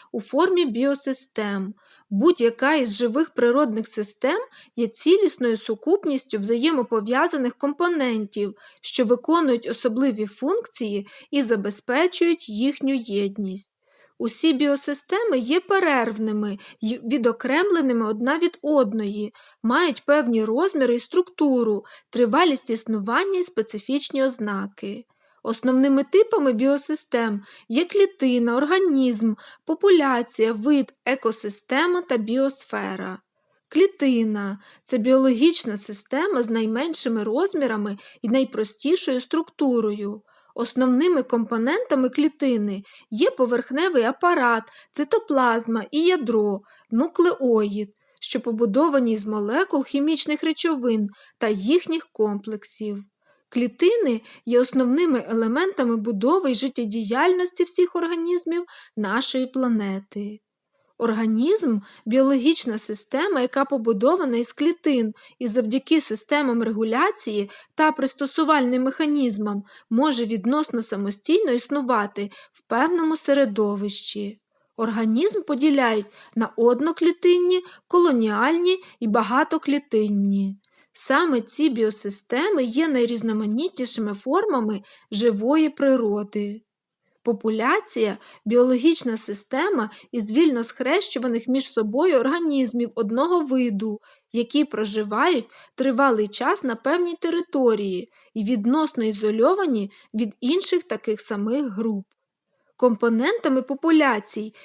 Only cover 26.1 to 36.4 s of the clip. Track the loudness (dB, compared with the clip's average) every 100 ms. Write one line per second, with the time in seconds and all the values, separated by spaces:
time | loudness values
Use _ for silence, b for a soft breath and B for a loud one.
26.1 | 4 4 4 2 2 2 0 -2 -6 -4
27.1 | -2 -2 -4 -8 B B -2 0 2 2
28.1 | 2 0 2 2 0 2 2 2 2 2
29.1 | 2 0 -2 B B -6 0 4 6 4
30.1 | 0 -2 0 0 2 2 2 2 _ -4
31.1 | -2 -2 -4 -6 -10 -4 0 2 0 -2
32.1 | -4 -2 0 -2 -4 -8 -8 -6 -8 -10
33.1 | -12 _ _ _ _ _ 2 2 2 0
34.1 | 2 0 -2 -6 -8 b b -6 -2 4
35.1 | 4 4 4 4 2 -4 -8 -10 -12 -6
36.1 | -4 -2 -2